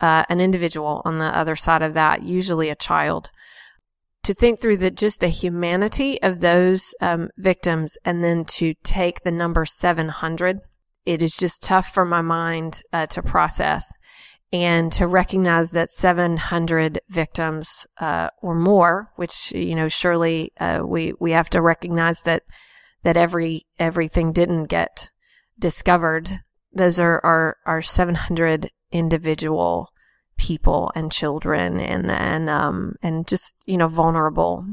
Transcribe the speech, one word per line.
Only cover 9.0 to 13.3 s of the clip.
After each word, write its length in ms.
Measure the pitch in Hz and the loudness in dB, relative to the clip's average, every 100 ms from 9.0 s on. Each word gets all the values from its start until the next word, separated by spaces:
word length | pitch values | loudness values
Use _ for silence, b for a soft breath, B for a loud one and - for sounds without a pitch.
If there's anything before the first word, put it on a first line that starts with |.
| 175 175 | 0 -2
the 100 | 175 | -4
number 320 | 170 170 165 | -2 0 0
seven 460 | 160 - 180 160 160 | 0 0 0 0 -4
hundred, 500 | - 165 165 180 196 - _ _ _ 185 | -6 -6 -2 -2 -2 -8 _ _ _ -4
it 160 | 160 | 0
is 120 | 165 | 0
just 280 | - 180 - | 0 -2 -4
tough 280 | - 185 - | -2 -2 0
for 120 | 196 | 0
my 160 | 180 170 | 0 0
mind, 600 | 165 165 165 165 160 - - | 0 -2 -2 -4 -8 -10 -6
uh, 140 | 170 156 | -4 -4
to 160 | - | -4
process. 680 | - | 0